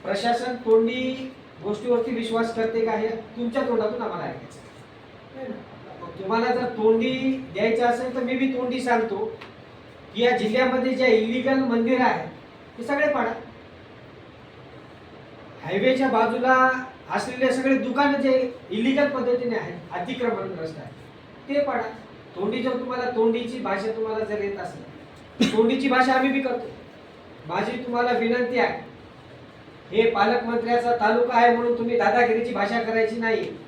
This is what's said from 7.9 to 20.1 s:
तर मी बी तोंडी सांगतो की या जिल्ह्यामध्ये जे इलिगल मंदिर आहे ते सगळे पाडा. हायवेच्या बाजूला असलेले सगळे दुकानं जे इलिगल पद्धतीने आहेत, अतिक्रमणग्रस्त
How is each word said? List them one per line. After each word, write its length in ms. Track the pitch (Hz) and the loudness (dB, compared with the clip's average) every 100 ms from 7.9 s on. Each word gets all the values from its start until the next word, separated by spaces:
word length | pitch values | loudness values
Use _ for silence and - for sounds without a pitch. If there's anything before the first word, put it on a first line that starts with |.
| 240 254 | 2 -2
तर 80 | 254 | -4
मी 140 | 240 254 | -2 0
बी 100 | 262 | 0
तोंडी 340 | 247 247 262 | 0 -2 -2
सांगतो 440 | 247 233 220 196 220 - - - - - - - - | 0 0 0 -4 -6 -8 -16 -20 -20 -20 -20 -20 -12
की 80 | 202 | 0
या 140 | 240 - | 2 2
जिल्ह्यामध्ये 580 | 214 247 254 254 262 | 0 2 2 2 -2
जे 120 | 254 254 | 2 4
इलिगल 480 | 220 226 254 269 | 4 4 -2 0
मंदिर 460 | 269 240 233 226 254 | 0 2 2 2 2
आहे 260 | 233 - - - - - - - | 2 0 -6 -14 -20 -20 -20 -12
ते 60 | |
सगळे 240 | 226 285 294 | -4 0 0
पाडा. 240 | 269 226 226 - - - - - - - - - - - - - - - - - - - - - - | 0 -2 -4 -12 -20 -20 -20 -20 -20 -20 -20 -20 -20 -20 -20 -20 -20 -20 -20 -20 -20 -20 -20 -20 -14
हायवेच्या 440 | 147 196 254 262 262 | -4 0 2 2 2
बाजूला 640 | 226 233 247 254 262 262 254 247 - - | 2 2 2 4 6 6 2 -6 -16 -6
असलेले 380 | - 254 254 262 | -6 -4 0 0
सगळे 220 | 262 262 | 2 2
दुकानं 460 | 254 254 277 285 277 | 2 2 2 2 2
जे 320 | 269 254 247 - - | 4 2 2 -6 -8
इलिगल 380 | 208 254 277 294 | 0 2 2 2
पद्धतीने 480 | 262 247 247 240 208 | 0 0 0 0 -4
आहेत, 220 | 180 175 - | -6 -12 -10
अतिक्रमणग्रस्त 840 | 170 180 | -8 -6